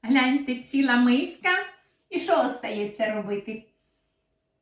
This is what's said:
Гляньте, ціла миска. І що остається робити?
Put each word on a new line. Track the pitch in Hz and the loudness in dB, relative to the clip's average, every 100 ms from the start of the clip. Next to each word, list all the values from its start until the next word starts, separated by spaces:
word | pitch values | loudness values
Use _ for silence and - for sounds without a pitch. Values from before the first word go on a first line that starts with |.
Гляньте, | 233 269 254 285 254 247 | 2 2 4 2 0 -6
ціла | - 277 269 240 | -2 0 2 4
миска. | 247 254 359 - 359 370 - - _ _ - | 4 4 0 -4 -2 -2 -4 -14 _ _ -8
І | 349 | -6
що | - 320 269 | 0 2 2
остається | - - 214 208 - 214 214 | -2 -8 -6 -6 -4 -4 -4
робити? | 196 202 220 220 - _ _ _ _ _ _ _ _ _ | -4 -6 -6 -12 -14 _ _ _ _ _ _ _ _ _